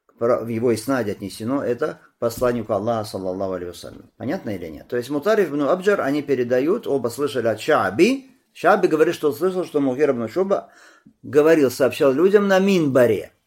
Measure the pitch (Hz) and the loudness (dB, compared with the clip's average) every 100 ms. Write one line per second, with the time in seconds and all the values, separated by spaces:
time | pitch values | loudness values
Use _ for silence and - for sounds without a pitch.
0 | _ - 120 123 117 113 123 110 - 135 | _ -4 -2 0 -2 -2 0 0 -2 -2
1 | 107 95 98 - 110 139 110 123 156 170 | -4 -6 -10 -8 -6 -4 -4 -4 -4 -8
2 | _ _ 117 - 123 120 107 104 110 113 | _ _ -4 0 -2 -2 -2 -2 -2 -2
3 | 107 101 92 92 95 92 87 85 - - | -4 -8 -6 -4 -4 -6 -8 -12 -16 -20
4 | - - 110 180 123 98 85 71 - 123 | -20 -12 -8 -6 -8 -10 -10 -14 -8 -6
5 | 120 147 165 214 175 147 139 185 185 202 | -4 -4 0 0 0 0 0 0 0 0
6 | 127 147 143 131 120 127 143 226 - 135 | 0 -2 -2 -2 0 0 0 -2 -2 -4
7 | 120 117 143 127 113 113 - 143 98 104 | -4 -4 -4 -2 -2 -2 0 2 2 2
8 | 196 269 - _ _ - 160 208 180 151 | 2 2 -6 _ _ -2 2 4 2 2
9 | 160 160 151 117 185 185 160 151 139 127 | 2 2 -2 0 -2 -2 -4 -2 0 2
10 | 147 123 110 170 196 - - _ - _ | 0 0 -4 -2 0 -2 -4 _ -20 _
11 | _ _ 120 135 151 165 131 - 127 - | _ _ -2 4 6 6 4 2 0 2
12 | 143 131 185 208 202 190 196 190 151 135 | 2 4 4 4 4 2 4 2 2 4
13 | 120 98 - _ | 4 2 -4 _